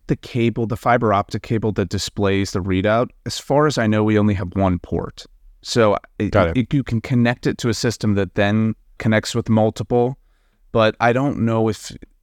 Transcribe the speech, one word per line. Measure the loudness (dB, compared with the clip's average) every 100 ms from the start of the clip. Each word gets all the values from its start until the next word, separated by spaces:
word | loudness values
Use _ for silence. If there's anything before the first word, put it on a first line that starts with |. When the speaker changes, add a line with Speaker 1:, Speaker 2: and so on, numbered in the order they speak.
| -4
Speaker 1:
the | -6
cable, | -4 -2 0 0 -4
the | -2
fiber | 2 2 4
optic | 2 0 -6
cable | -4 -2 -2
that | -2 -2
displays | -4 -6 -2 0 0 0
the | -4
readout, | -2 0 2 0 -2 -6 -12
as | -10
far | -2 2 2
as | 2
I | 0
know, | 2 2
we | 2
only | 2 0
have | -2
one | 0 0 0
port. | -4 -6 -6 -12 -20 -20 -20 -20
So | -4 2 2 2 -4 -6
it, | 0
Speaker 2:
Got | 2 2
it. | 0
Speaker 1:
it, | 0
you | -2
can | -2 -4
connect | 0 2 2 0 -4
it | -2
to | -4
a |
system | -2 -2 0 0
that | 0 0 0
then | 0 2 0 -4 _ -4
connects | 0 0 0 -4
with | 0
multiple. | 2 2 -2 -2 0 0 -4 _ _ _ _ _
But | 2 2 2
I | 0
don't | 2 0 0
know | 0 2 0
if, | -2 -10 -18 -20 _